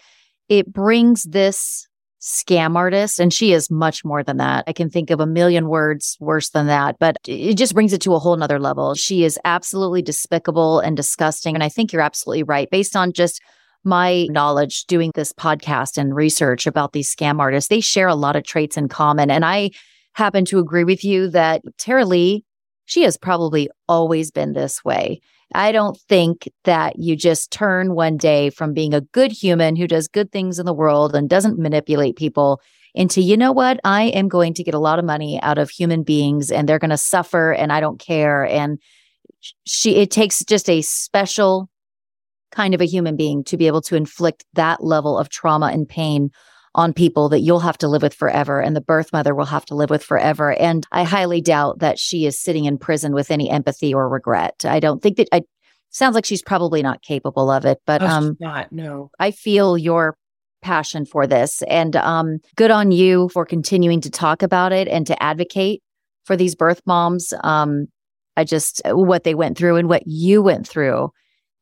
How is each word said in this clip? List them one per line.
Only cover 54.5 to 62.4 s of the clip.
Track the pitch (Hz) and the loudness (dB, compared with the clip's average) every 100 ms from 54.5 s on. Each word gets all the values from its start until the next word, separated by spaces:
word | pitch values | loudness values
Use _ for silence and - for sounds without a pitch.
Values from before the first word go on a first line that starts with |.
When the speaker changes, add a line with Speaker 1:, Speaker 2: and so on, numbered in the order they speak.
| - | -4
Speaker 1:
I | - 151 | -2 0
don't | 151 135 | 0 0
think | - 185 | 0 2
that, | - | 2
I, | 180 - _ _ _ _ | 0 -2 _ _ _ _
sounds | - 262 | -2 0
like | 226 | 0
she's | 220 202 | -2 -4
probably | - 190 170 156 | -2 -2 0 0
not | 139 127 | -2 -4
capable | - 143 139 135 135 | -6 -6 -4 0 2
of | 135 135 | 2 2
it, | 135 - | 0 0
but, | 151 | 0
Speaker 2:
Oh, | 185 | 2
she's | |
Speaker 1:
um, | 156 151 151 | 0 -2 -4
Speaker 2:
not, | 165 147 - | -8 -10 -10
no. | 160 160 143 139 - | -12 -12 -12 -12 -4
Speaker 1:
I | 196 | -4
feel | 208 220 202 196 175 | -2 0 2 4 2
your | 165 165 160 - _ _ _ _ | 2 2 0 -4 _ _ _ _
passion | 185 160 151 160 143 | -4 -2 -2 -8 -6
for | 151 143 | -2 2
this | 131 139 - | 2 0 -4
and, | - 165 160 156 | -2 0 0 0
um, | - 165 160 156 | 0 0 -2 -4